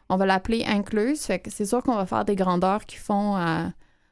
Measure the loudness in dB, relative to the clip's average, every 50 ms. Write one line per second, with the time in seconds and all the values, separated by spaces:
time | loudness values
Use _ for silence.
0 | _ -2 0 2 4 4 4 2 2 0 -2 -2 0 0 0 -2 -2 -2 0 0
1 | 0 0 0 -2 -2 -4 -4 -4 -4 -8 -6 -6 -2 0 0 0 2 0 0 0
2 | -2 -2 0 -2 0 0 0 2 2 2 2 2 2 2 2 0 -4 -8 -16 -14
3 | -4 -2 0 0 2 0 0 0 0 0 0 0 -2 -4 -8 -10 -16 _ _ _
4 | _ _